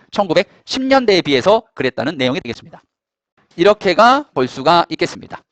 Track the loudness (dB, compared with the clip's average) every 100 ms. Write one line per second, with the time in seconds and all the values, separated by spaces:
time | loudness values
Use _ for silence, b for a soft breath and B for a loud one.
0 | b -4 0 0 -2 _ -10 -6 0 2
1 | 2 0 2 0 2 2 0 -6 -6 -4
2 | -6 -4 -4 -4 -8 -12 -14 -20 _ _
3 | _ _ _ _ _ 0 2 2 2 2
4 | 4 2 -2 -4 -4 -2 0 2 0 -4
5 | -6 -6 -18 -20 _